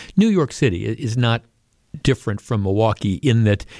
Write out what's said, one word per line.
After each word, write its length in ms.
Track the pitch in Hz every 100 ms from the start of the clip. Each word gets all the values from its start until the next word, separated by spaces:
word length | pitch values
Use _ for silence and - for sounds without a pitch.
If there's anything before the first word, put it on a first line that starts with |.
| - -
New 120 | 220
York 240 | 190 139
City 360 | - 131 87 107
i-, 40 |
is 260 | 113 107 120
not 240 | 120 117 - _ _ _ _ 147
different 360 | - 127 - 101
from 220 | - 113
Milwaukee 540 | 98 101 110 98 104 90
in 300 | - 117 107
that, 200 | 104 - -